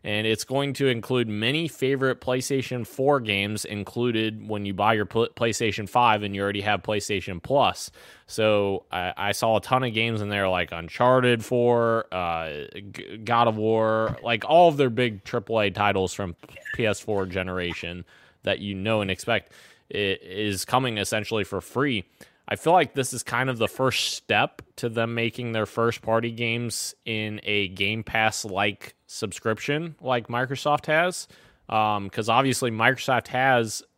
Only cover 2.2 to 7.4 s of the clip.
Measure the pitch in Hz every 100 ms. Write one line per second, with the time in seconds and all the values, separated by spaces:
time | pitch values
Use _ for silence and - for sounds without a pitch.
2.2 | - 131 127 135 120 123 107 - 135 143
3.2 | 110 98 101 107 - 104 98 120 123 110
4.2 | 110 110 104 107 101 95 104 110 98 113
5.2 | 117 - 117 104 113 98 98 123 120 104
6.2 | 104 98 101 101 101 101 101 107 - 101
7.2 | 92 85